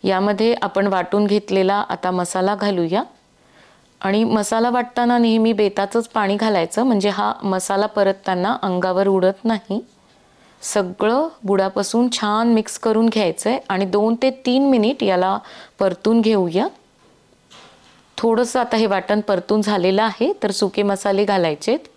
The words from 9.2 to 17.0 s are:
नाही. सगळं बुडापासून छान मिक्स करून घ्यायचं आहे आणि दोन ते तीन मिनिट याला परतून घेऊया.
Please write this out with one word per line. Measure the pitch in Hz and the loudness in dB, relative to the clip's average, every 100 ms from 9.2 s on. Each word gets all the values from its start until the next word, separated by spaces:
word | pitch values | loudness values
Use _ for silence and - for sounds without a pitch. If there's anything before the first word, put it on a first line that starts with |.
| 185 196 226 | 2 0 -2
नाही. | 220 - 202 - _ _ _ _ _ - _ | -4 -4 -6 -6 _ _ _ _ _ -20 _
सगळं | - 214 180 185 214 247 320 - | -6 -4 -4 -2 0 0 -2 -6
बुडापासून | 202 196 190 190 196 233 247 | -2 0 0 -2 -2 0 0
छान | 233 208 214 233 | -2 -2 0 2
मिक्स | 226 220 - | 2 0 -4
करून | 226 220 226 | 0 2 2
घ्यायचं | 220 185 - 208 | 2 -2 -2 -2
आहे | 262 - | -4 -4
आणि | 185 190 | -4 0
दोन | 196 214 233 | 0 0 0
ते | 262 262 - | 0 -2 -2
तीन | 254 277 | 2 4
मिनिट | 254 214 277 | 4 2 0
याला | 208 180 185 202 - - - _ | 0 0 0 -2 -8 -20 -20 _
परतून | 196 180 214 233 | -2 0 0 2
घेऊया. | 220 214 175 170 285 - _ _ | 4 2 0 0 -2 -6 _ _